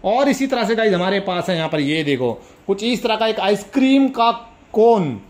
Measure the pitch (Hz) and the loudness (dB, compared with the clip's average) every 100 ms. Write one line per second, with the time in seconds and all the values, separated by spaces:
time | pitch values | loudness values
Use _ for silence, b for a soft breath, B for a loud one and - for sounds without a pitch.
0 | 190 233 285 262 269 247 208 226 220 180 | -2 0 2 0 -2 -2 0 0 2 2
1 | 180 196 196 180 170 170 160 156 139 156 | 0 -2 -2 -4 -2 -2 -2 -2 -2 -2
2 | 147 131 123 110 B B - 196 226 240 | -2 0 -2 -4 B B -6 -4 -2 -2
3 | 233 214 220 214 190 208 - 277 262 269 | -2 -2 -2 -2 0 -2 -2 0 4 4
4 | 269 262 226 233 - - - 220 226 226 | 2 2 0 0 -10 -20 -6 2 4 4
5 | 156 107 - | 0 -6 -14